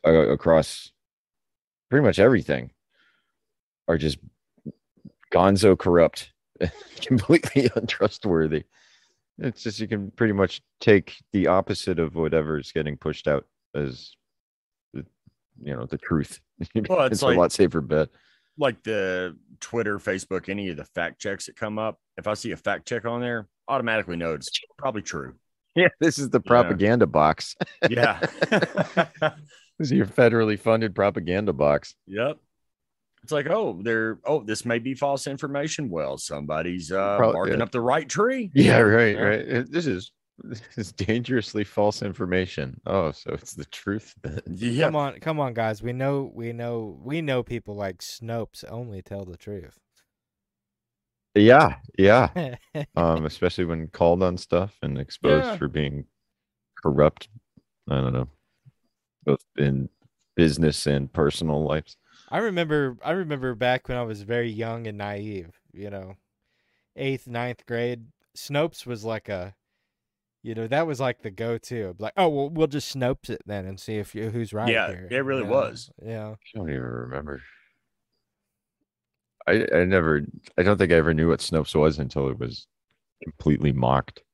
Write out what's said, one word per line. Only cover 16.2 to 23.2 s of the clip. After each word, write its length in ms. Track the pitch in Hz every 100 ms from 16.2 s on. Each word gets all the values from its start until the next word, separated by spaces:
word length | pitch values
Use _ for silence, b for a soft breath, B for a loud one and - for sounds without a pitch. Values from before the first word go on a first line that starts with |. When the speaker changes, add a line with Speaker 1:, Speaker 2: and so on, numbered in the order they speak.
| 71 - _ _
Speaker 1:
<laughs> 160 | - 113 -
Speaker 2:
Well, 140 | 180 131
it's 80 |
Speaker 1:
It's 80 | -
a 40 | 131
Speaker 2:
like, 100 | 90
Speaker 1:
lot 140 | 85
safer 280 | - 90 82
bet. 280 | 65 76 76 _ _ _ _ -
Speaker 2:
like 240 | 139 110
the 520 | - 107 95 92 92 - _ -
Twitter, 380 | - 117 104 101
Facebook, 500 | - 95 - 92 87
any 200 | 98 95
of 80 | 76
the 80 |
fact 360 | 67 90 85 -
checks 260 | 104 98 -
that 100 | -
come 220 | 107 107
up. 200 | 110 - _ -
If 80 | 104
I 80 |
see 180 | 107 117
a 40 | 80
fact 300 | - 98 -
check 180 | 120 117
on 140 | 120